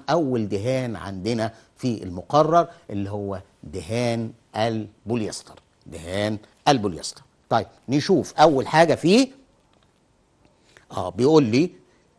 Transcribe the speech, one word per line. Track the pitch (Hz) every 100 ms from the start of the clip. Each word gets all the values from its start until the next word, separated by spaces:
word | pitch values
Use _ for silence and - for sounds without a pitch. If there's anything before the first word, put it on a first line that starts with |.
| -
أول | 160 143 123 104
دهان | 98 113 131 127 95
عندنا | 90 95 95 117 113 - _ _
في | 127 113
المقرر، | 95 87 - 147 156 170 170 - -
اللي | 104 101
هو | 104 101 95 - _
دهان | - 92 80 113 120 117 113 - _ 107
البوليستر. | 113 110 104 _ 98 120 101 - - - _ _ -
دهان | 87 82 95 107 107 - _ -
البوليستر. | 135 101 78 - - _ _ _
طيب، | 117 98 _ -
نشوف | 143 143 175 -
أول | - 156 135 101
حاجة | 156 165 123
فيه. | 160 220 262 - _ _ _ _ _ _ _ _ _ _ _ _ _ _ _
آه، | - 92
بيقول | 92 131 156
لي: | 123 120 175 - _ _ _